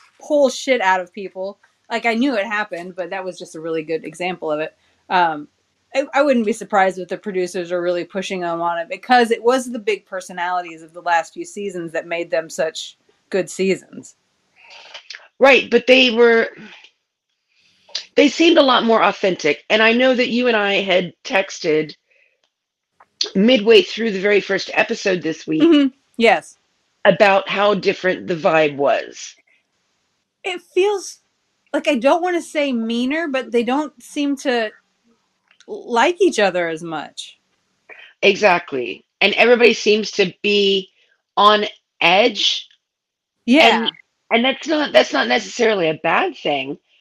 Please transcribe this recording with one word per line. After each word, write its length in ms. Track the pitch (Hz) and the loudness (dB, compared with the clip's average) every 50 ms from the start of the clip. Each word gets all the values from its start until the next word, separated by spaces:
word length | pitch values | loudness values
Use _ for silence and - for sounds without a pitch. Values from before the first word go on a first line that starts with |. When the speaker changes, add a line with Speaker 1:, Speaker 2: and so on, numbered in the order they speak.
| _ _ _ _ | _ _ _ _
Speaker 1:
pull 300 | - - 302 294 285 247 | -4 0 2 4 4 2
shit 320 | - - - 277 254 240 | 2 0 -2 0 0 2
out 200 | 190 185 185 185 | 2 2 0 0
of 120 | 180 180 | -2 -6
people, 460 | - 214 190 175 - 190 190 196 202 _ _ _ _ _ _ - | -12 -14 -14 -12 -12 -10 -12 -12 -12 _ _ _ _ _ _ -8
like, 160 | 233 226 226 | -6 -4 -2
I 80 | 233 220 | -2 0
knew 200 | 226 254 285 247 | 0 0 0 0
it 100 | 208 196 | -2 -4
happened, 500 | 233 208 208 214 - 180 170 175 185 180 | -4 -4 -6 -6 -6 -8 -12 -12 -12 -10
but 140 | 185 175 170 | -10 -10 -8
that 120 | 196 190 185 | -8 -10 -8
was 140 | 185 180 - | -10 -10 -12
just 160 | 180 - - | -14 -16 -14
a 60 | 160 | -12
really 220 | 156 165 160 165 | -8 -6 -6 -6
good 220 | 156 160 160 156 - | -6 -6 -6 -6 -8
example 460 | 156 151 - 175 185 180 165 160 156 | -10 -10 -8 -8 -8 -6 -6 -6 -6
of 100 | 151 151 | -4 -4
it. 140 | 156 147 - _ _ _ _ _ _ - | -6 -8 -10 _ _ _ _ _ _ -2
Um, 380 | 190 180 175 165 156 147 147 - _ _ _ _ _ _ _ _ - | 0 0 0 0 -2 -4 -10 -16 _ _ _ _ _ _ _ _ -4
I, 120 | 269 294 - - | -4 -4 -2 0
I 80 | 277 | 0
wouldn't 240 | 294 294 262 233 214 | 2 2 2 2 0
be 80 | 208 226 | -2 -4
surprised 440 | - 190 190 214 196 190 190 180 185 | -4 -6 -2 0 2 2 0 0 -4
if 100 | 180 175 | -8 -10
the 100 | 180 165 | -10 -10
producers 520 | - 214 185 185 180 180 - 185 175 170 | -8 -6 -4 -4 -4 -4 -6 -8 -6 -4
are 120 | 180 175 | -4 -4
really 220 | 175 180 175 175 170 | -2 -2 -2 -4 -4
pushing 360 | - - 196 190 - 196 185 | -6 -8 -8 -8 -6 -6 -6
them 220 | 175 170 170 170 | -6 -4 -4 -4
on 160 | 170 170 170 170 | -4 -4 -4 -4
it 100 | 170 170 | -6 -8
because 420 | 190 190 - - 247 247 233 220 | -12 -10 -4 0 2 2 2 0
it 120 | 226 214 | -2 -2
was 280 | 220 233 262 269 247 254 | 0 0 0 0 -2 -6
the 80 | 240 226 | -12 -8
big 280 | 202 220 202 190 _ | -6 -6 -6 -6 _
personalities 760 | _ 196 185 180 - 185 180 175 180 180 180 175 170 160 160 | _ -14 -14 -14 -12 -10 -8 -6 -4 -4 -4 -6 -8 -14 -18
of 140 | 165 156 165 | -20 -20 -18
the 80 | 175 | -10
last 320 | 165 175 170 165 160 - - | -4 0 0 0 0 -4 -10
few 100 | 170 170 | -14 -14
seasons 480 | - - 208 202 196 175 180 165 160 | -12 -12 -10 -10 -8 -8 -8 -8 -8
that 140 | 156 165 - | -8 -8 -8
made 240 | 170 170 170 170 170 | -6 -6 -6 -6 -4
them 180 | 175 160 160 156 | -4 -4 -4 -4
such 480 | - - 160 160 - - - - - _ _ _ _ _ _ - | -6 -6 -6 -6 -6 -8 -14 -16 -18 _ _ _ _ _ _ -6
good 220 | - 190 175 151 | -4 -4 -4 -4
seasons. 640 | - - 190 190 175 135 - _ - - - - _ _ _ _ _ _ _ _ _ _ _ - - - - - - - - - - - - - _ - | -4 -4 -2 -2 -2 -4 -6 _ -20 -20 -20 -20 _ _ _ _ _ _ _ _ _ _ _ -20 -20 -20 -20 -20 -20 -20 -20 -20 -20 -20 -20 -16 _ 2
Speaker 2:
Right, 300 | 254 277 262 208 196 190 | 4 4 4 4 2 2
but 180 | 233 233 - | 0 2 4
they 260 | - 254 262 254 247 | 4 4 4 4 4
were, 360 | 220 233 240 233 233 226 - - - - 214 196 - - - - _ _ _ _ _ _ _ _ _ _ _ _ _ _ _ _ _ _ _ _ - - - - - | 4 4 4 4 4 4 0 -2 -6 -14 -20 -20 -20 -20 -20 -20 _ _ _ _ _ _ _ _ _ _ _ _ _ _ _ _ _ _ _ _ -12 -12 -12 -2 4
they 140 | - 285 262 | 4 4 4
seemed 280 | - - 330 339 330 330 | 4 4 4 4 6 6
a 40 | |
lot 220 | 277 262 247 - 233 | 6 4 4 2 2
more 180 | 226 226 220 | 2 4 4
authentic. 640 | - 202 190 - - 190 175 - - 147 147 - - - | 4 2 0 0 -2 -2 -2 0 -2 -2 -2 -2 -2 0
And 140 | 196 220 | 2 2
I 100 | 220 226 | 4 4
know 220 | 233 240 254 262 254 | 4 4 2 2 2
that 140 | 226 247 - | 2 0 0
you 180 | 220 240 247 | 0 0 0
and 100 | 247 226 | 0 0
I 180 | 208 202 202 202 | 0 0 0 -2
had 380 | 196 196 190 175 190 185 165 - _ - | -2 0 0 0 0 0 -4 -8 _ -8
texted 720 | - 262 190 196 - - - - 165 151 151 156 147 - _ _ _ _ _ _ _ _ _ _ _ _ _ _ _ _ _ _ _ _ _ _ _ _ - - - - | -4 -2 -2 -2 -4 -8 -6 -2 -2 0 0 -2 -4 -10 _ _ _ _ _ _ _ _ _ _ _ _ _ _ _ _ _ _ _ _ _ _ _ _ -10 -8 -4 0
midway 480 | 190 202 240 262 220 202 233 226 202 | 2 4 4 4 4 6 6 6 6
through 300 | 180 - - 208 226 226 | 6 2 -2 -6 -4 -4
the 80 | 190 190 | -2 -2
very 200 | 185 208 208 190 | 0 0 2 0
first 300 | - - 196 180 - - - | 0 -2 -4 -4 -4 -4 -2
episode 460 | - 220 - 233 - - 202 185 175 | -2 -2 -2 -2 -4 -2 -2 -2 -2
this 240 | 147 160 - - - | -2 -6 -6 -6 -6
week 180 | - 156 156 | -4 0 4
Speaker 1:
Mm-hmm. 260 | - 339 320 294 277 254 - _ _ _ _ | 4 6 6 4 4 2 -2 _ _ _ _
Yes. 400 | - 226 220 180 156 - - - _ _ _ _ _ _ _ _ _ - | 0 2 2 2 2 -2 -8 -20 _ _ _ _ _ _ _ _ _ 2
Speaker 2:
about 440 | 208 185 - 214 196 196 196 190 - | 4 4 6 4 4 4 2 0 -2
how 260 | - 196 208 208 208 | -2 0 0 0 0
different 540 | 180 - 196 180 - - 185 180 - 143 - | 0 0 -2 -2 -2 -2 -4 -4 -4 -4 -6
the 80 | 180 | -4
vibe 400 | 156 147 185 160 160 156 147 143 | -2 0 2 2 2 2 0 0
was. 580 | 135 143 127 107 85 62 60 - - - - - _ _ _ _ _ _ _ _ _ _ _ _ _ _ _ _ _ _ _ _ _ - | 0 0 0 0 0 -2 -8 -14 -18 -18 -18 -20 _ _ _ _ _ _ _ _ _ _ _ _ _ _ _ _ _ _ _ _ _ -10
Speaker 1:
It 180 | 370 359 349 | -10 -10 -10
feels 560 | - _ - 359 381 415 415 370 330 - - - _ _ _ _ _ _ _ _ _ _ | -10 _ 0 0 2 2 0 -2 -6 -10 -18 -20 _ _ _ _ _ _ _ _ _ _
like, 160 | - 302 - 320 | -6 -4 -2 -2
I 80 | 294 | 0
don't 260 | 226 214 277 330 339 | 2 2 2 2 2
wanna 180 | 349 359 349 330 | 0 -2 -4 -4
say 320 | - - - 302 285 277 | -6 -6 -4 -4 -2 -2
meaner, 540 | 247 226 220 226 233 240 254 262 302 320 339 | -2 -4 -4 -4 -4 -2 -2 -2 -2 -4 -4
but 240 | 302 262 262 247 226 | -4 -4 -6 -4 -2
they 140 | 220 240 233 | -2 -2 0
don't 360 | 233 262 294 311 269 - 240 | 0 -2 -2 -4 -6 -10 _
seem 360 | - - - 302 285 285 277 262 | -20 -10 -6 -4 -4 -2 -4 -4
to 320 | - 285 247 233 220 214 - _ _ _ _ _ _ _ _ _ _ _ _ _ _ _ _ _ _ | -4 -2 -2 -2 -4 -6 -8 _ _ _ _ _ _ _ _ _ _ _ _ _ _ _ _ _ _
like 540 | - 202 - - 233 240 226 240 349 349 - | -16 -14 -14 -8 -4 0 0 2 2 2 2
each 180 | 392 330 - 220 | 2 2 2 2
other 300 | 202 185 175 180 170 165 | 0 0 0 -2 -4 -4
as 160 | 165 160 170 | -6 -8 -8
much. 560 | 165 160 147 - - _ - - - - _ _ _ _ _ _ _ _ _ _ - - - - - _ _ | -10 -10 -10 -12 -12 _ -18 -20 -20 -20 _ _ _ _ _ _ _ _ _ _ -20 -20 -20 -20 -20 _ _
Speaker 2:
Exactly. 840 | - 196 208 160 208 196 175 170 - - 143 127 120 104 95 - _ _ _ - | 2 2 2 4 2 2 2 2 -2 -6 -8 -6 -6 -8 -10 -14 _ _ _ -2
And 140 | 185 202 - | -2 0 2
everybody 380 | - 226 233 247 226 240 226 | 2 4 4 6 6 6 4
seems 400 | 226 - - 214 208 220 202 - | 4 2 2 2 2 2 0 -2
to 200 | - - 202 175 - _ | -2 -2 -2 -2 -2 _
be 480 | - 208 208 208 202 196 196 190 190 - _ _ _ _ _ _ _ _ - | -2 0 0 2 2 2 0 0 -2 -6 _ _ _ _ _ _ _ _ 0
on 280 | - 202 208 214 208 202 - - _ _ _ _ - | 2 4 4 4 2 0 -4 -10 _ _ _ _ -2
edge. 680 | - 170 180 196 240 240 208 - - - - - - - _ _ _ _ _ _ _ _ _ _ _ _ _ _ _ | 2 2 4 4 4 2 0 0 -2 -2 -2 -4 -8 -14 _ _ _ _ _ _ _ _ _ _ _ _ _ _ _
Speaker 1:
Yeah. 400 | 233 254 302 226 226 220 226 226 | 2 4 6 6 6 4 2 0
Speaker 2:
And, 60 | - - - _ _ _ _ _ - | -4 -8 -10 _ _ _ _ _ -2
and 140 | 226 233 247 | 0 0 0
that's 240 | 269 262 - - 285 | 0 -2 -4 -4 -4
not, 240 | 320 302 285 - | -2 -2 0 2
that's 200 | - 311 254 - | 2 2 2 2
not 140 | 302 269 247 | 0 -2 -2
necessarily 600 | 226 247 240 196 190 - - 233 226 214 190 165 160 | 0 -2 -2 -4 -6 -4 -2 0 0 0 0 0 -2
a 60 | 156 | -2
bad 420 | 156 - 165 175 208 381 370 277 | -2 -2 -2 0 0 -2 -4 -6
thing, 420 | - - 170 143 139 131 139 147 - _ _ _ _ | -6 -4 -4 -4 -4 -6 -8 -12 -14 _ _ _ _